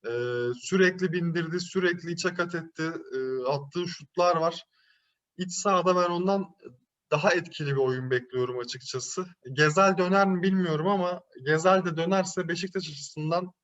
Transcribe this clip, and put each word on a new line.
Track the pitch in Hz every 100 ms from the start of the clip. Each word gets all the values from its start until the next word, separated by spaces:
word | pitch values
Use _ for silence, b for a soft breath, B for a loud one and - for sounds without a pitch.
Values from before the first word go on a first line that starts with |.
| 113
E, | 120 123 120 120 123
sürekli | - 185 185 190 185
bindirdi, | 175 170 165 160 175
sürekli | 175 190 180 175 170
içe | 175 185
kat | 175 170 175
etti. | 160 - 160 165 - 131
E, | 131 131 127
attığı | 143 143 175 180
şutlar | 175 151 - 175 170
var. | 165 170 - _ _ _ _ _ _ -
İç | 185
sahada | - 208 185 180 180
ben | 175
ondan | 175 185 196 190 _ - 123 _ _ _
daha | 147 185
etkili | 175 - - 147
bir | 139
oyun | 131 127 127
bekliyorum | 127 123 127 123 123
açıkçası. | 120 131 - 131 - - 185 - 127
Gezel | 135 151 156 196 190
döner | 180 196 196
mi | 180
bilmiyorum | 190 190 180 156 170
ama | 202 180 180 _ - 131
Gezel | 156 180 190 180
de | 160
dönerse | 170 190 185 - 170
Beşiktaş | 175 185 196 160
açısından | 143 - - 156 170 185 _